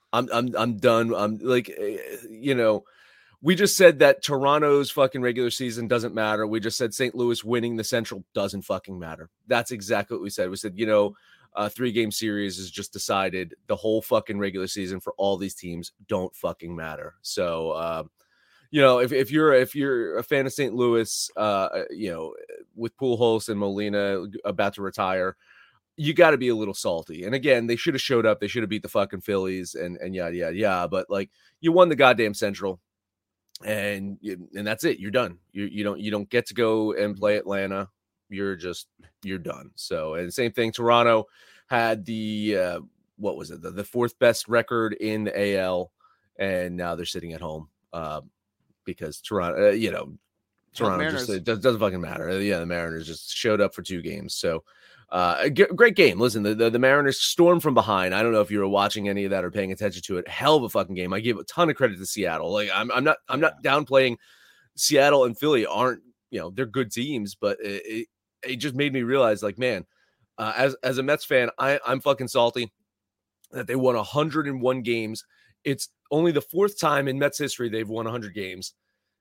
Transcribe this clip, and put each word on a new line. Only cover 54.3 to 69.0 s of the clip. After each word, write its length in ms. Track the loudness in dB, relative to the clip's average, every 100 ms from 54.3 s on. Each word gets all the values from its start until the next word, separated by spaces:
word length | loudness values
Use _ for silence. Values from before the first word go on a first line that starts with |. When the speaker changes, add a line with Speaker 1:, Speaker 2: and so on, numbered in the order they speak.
Speaker 1:
So, 300 | -4 -4 -4 -8 _ _ -20 _
uh, 260 | 0 2 2
a 100 | 2
g-, 160 | 4 4
great 200 | 6 4
game. 240 | 6 4 6
Listen, 240 | 2 2
the, 120 | 0
the, 160 | 2 2
the 80 | 4
Mariners 420 | 4 4 2 0
stormed 420 | 0 6 6 6
from 120 | 4
behind. 400 | 4 4 2 2
I 80 | 2
don't 100 | 2
know 80 | 4
if 100 | 2
you 100 | 0
were 80 | 2
watching 400 | 2 2 0 -4
any 160 | -2
of 60 | -2
that 140 | -2
or 60 | -2
paying 220 | -4 -4
attention 280 | -4 -6 -6
to 120 | -6 -6
it. 80 | -6
Hell 300 | -2 4 4
of 60 |
a 80 | 2
fucking 240 | -2 -2
game. 180 | -4 -4
I 80 | -2
give 180 | -2 -4
a 60 |
ton 240 | -4 0 0
of 80 | 2
credit 220 | 0 0
to 80 | -8
Seattle. 440 | -4 -2 -2 -2
Like, 200 | -2 -2
I'm, 180 | -2 0
I'm 120 | 0
not, 140 | 2 0 -2
I'm 120 | 0
not 140 | 0 0
Speaker 2:
Yeah. 100 | 0
Speaker 1:
downplaying 440 | 0 4 4 4 0 _ _ _ _ _
Seattle 500 | -4 2 6 6 6
and 140 | 4 2
Philly 280 | 2 2 2
aren't, 360 | 0 0 -2 -10 _ _
you 100 | -8
know, 100 | -6
they're 160 | -6 -4
good 240 | -4 -4
teams, 440 | -4 -4 -4 -6
but 240 | -4 -2 -2
it, 220 | -6 -8
it, 220 | -8 -8 -10 _ _ _
it 140 | -10 -6
just 180 | -4
made 200 | -2 -2
me 80 | -2